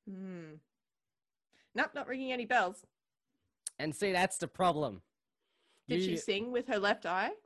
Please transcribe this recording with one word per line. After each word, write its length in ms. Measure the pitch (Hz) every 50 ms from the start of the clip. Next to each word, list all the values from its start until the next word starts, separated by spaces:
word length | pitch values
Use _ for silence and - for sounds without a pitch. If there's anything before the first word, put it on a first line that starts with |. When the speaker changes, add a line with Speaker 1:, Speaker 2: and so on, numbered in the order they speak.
| _ 208
Speaker 1:
Hmm. 440 | 190 185 190 190 180 175 165 156 151 156 _ _ _ _ _ _ _ _ _ _ _ _ _ _ _ _ _ _ _ _ _ _ _
Nope, 140 | 214 254 - -
not 140 | 285 254
ringing 240 | - 254 262 262 254
any 140 | 254 247 240
bells. 400 | 226 254 240 196 180 214 - - _ _ _ _ _ _ _ _ _ _ _ _ _ _ _ _ - _
Speaker 2:
And 180 | - 139 156 147
see, 160 | - 208 196
that's 260 | 185 180 185 190 -
the 100 | - 175
problem. 540 | - _ - 185 180 165 151 151 123 98 90 _ _ _ _ _ _ _ _ _ _ _ _ _ _ _ _ _
Speaker 1:
Did 140 | - 165 175
Speaker 2:
You 100 | 190 185
Speaker 1:
she 60 | 170
sing 340 | 160 - - 190 202 226 247
with 160 | 247 240 247
her 120 | - 240 208
left 260 | 196 202 233 - -
eye? 260 | 170 175 185 208 269 427 440 _